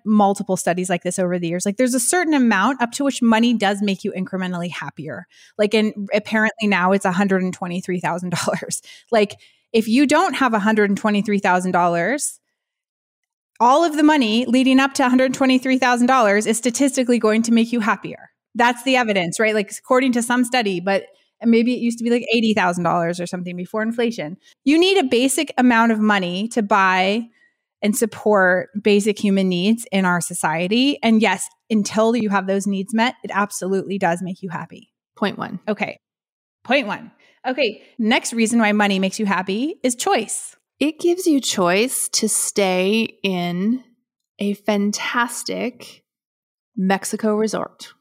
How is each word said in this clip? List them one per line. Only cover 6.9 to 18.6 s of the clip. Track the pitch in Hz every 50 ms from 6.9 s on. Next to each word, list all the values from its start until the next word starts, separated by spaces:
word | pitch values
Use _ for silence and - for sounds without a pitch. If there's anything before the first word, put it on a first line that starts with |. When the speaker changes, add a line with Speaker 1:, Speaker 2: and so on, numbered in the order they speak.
Speaker 1:
it's | 196 196 -
a | 190
hundred | 175 190 202 190 190 185 185
and | 185 175
twenty-three | - 190 175 175 185 - - 180 175
thousand | 175 151 170 180 180 180
dollars. | 170 - - - - - - - - - - - -
<laughs> | - _ _
Like, | 233 214 208 202 - - _ _ _ _ _ _
if | - 226 220
you | 220 220 277 294
don't | 254 294 320 381 339 262
have | - 269 254
a | 226 208
hundred | 190 220 220 208 208 196
and | 202 -
twenty-three | - 214 202 202 202 214 202 196
thousand | 208 190 180 185 180 185
dollars, | 180 175 180 175 170 170 170 208 277 294 - - - - _ _ _ _ _ _ _ _ _ _ _ _ _ _ _ _ _ _ _ _ _ _ _ -
all | 226 247 269 311 339
of | 320 302
the | 302
money | 302 302 311 285 240 214 214 233 254
leading | 240 233 262 254 262 262 269
up | 277 269 -
to | - 254
a | 247
hundred | 254 254 262 269
twenty-three | 254 - 269 262 262 254 254 262 254 254
thousand | 262 247 247 240 247 247
dollars | 269 254 220 202 202 208 226
is | 208 226 -
statistically | - 247 233 - 285 269 - 269 247 247 240 226
going | 220 214 214 226
to | 226 226
make | 226 233 226 226
you | 240 240
happier. | 202 226 196 - - - - - - - _ _ _ _ -
That's | 214